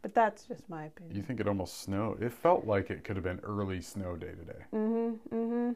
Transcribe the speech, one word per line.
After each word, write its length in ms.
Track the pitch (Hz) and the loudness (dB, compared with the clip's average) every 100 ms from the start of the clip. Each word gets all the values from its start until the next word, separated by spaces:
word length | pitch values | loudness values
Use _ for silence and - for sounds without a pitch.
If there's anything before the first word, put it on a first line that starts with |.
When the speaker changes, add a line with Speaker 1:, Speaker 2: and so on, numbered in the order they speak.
Speaker 1:
but 120 | 214 | 4
that's 300 | 233 220 208 | 4 4 2
just 260 | - 160 - | -12 -12 -10
my 160 | 165 156 | -10 -10
opinion. 300 | - 165 101 | -12 -8 -6
Speaker 2:
You 80 | |
think 160 | 98 117 | -4 0
it 80 | 101 | 2
almost 340 | 98 87 - | 2 -2 -6
snowed? 400 | - 98 110 - | -4 0 0 0
It 120 | 117 | -4
felt 320 | 123 170 180 107 | 4 6 6 6
like 240 | 98 92 | 2 2
it 140 | 101 | -6
could 120 | - 95 | -4 -2
have 80 | |
been 160 | 90 92 | -2 -2
early 380 | - 104 98 92 | -4 -2 0 -2
snow 340 | - 104 92 85 | -4 -6 -4 -4
day 160 | - | -8
today. 320 | 85 82 - - | -10 -12 -14 -6
Speaker 1:
Mm-hmm, 640 | 214 214 226 233 220 - 226 | -2 0 2 0 -4 -4 -4
mm-hmm. 360 | 226 233 240 | 0 0 0